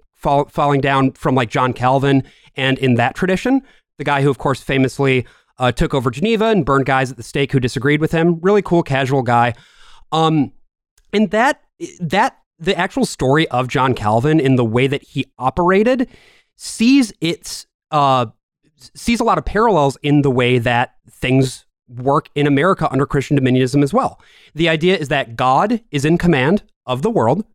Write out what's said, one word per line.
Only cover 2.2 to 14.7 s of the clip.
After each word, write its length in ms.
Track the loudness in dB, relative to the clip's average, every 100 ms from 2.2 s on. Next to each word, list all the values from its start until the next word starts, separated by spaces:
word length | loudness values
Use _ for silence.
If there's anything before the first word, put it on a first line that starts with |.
| -2 _ _ -6
and 240 | -4 0
in 140 | 0 2
that 180 | 0
tradition, 480 | -2 -2 -2 0 -2 -4 _ _ -10
the 60 |
guy 180 | -4 0
who, 80 | 0
of 80 | 0
course, 220 | -2 -4
famously, 640 | -2 0 0 0 0 0 -2 _ _ -4
uh, 120 | -2
took 240 | 0 -2
over 160 | -2 -4
Geneva 360 | -2 -2 0 2
and 180 | 0
burned 220 | 2 0 2
guys 260 | 0 -2
at 40 | -6
the 60 |
stake 300 | -8 -4 -2
who 80 | -2
disagreed 400 | -2 -2 0 0
with 100 | 0
him. 300 | 0 0 0
Really 200 | 0 0
cool, 200 | 0 0
casual 400 | 0 -2 -2 -2
guy. 320 | 0 2 0 -2 _ -20 -20 -20 -6
Um, 400 | 0 2 2 -2 -6 _ _ _ _ _
and 180 | -2 0
that, 320 | 0 0 -2 _ -16 -16 -10
that, 380 | -4 0 -2 -4 _ -8
the 200 | -4 -2
actual 260 | -2 -2
story 440 | -4 -2 0 2 0
of 180 | -2 -2
John 260 | 0 0
Calvin 460 | -2 -2 0 2 2
in 160 | 2
the 100 | 2
way 220 | 2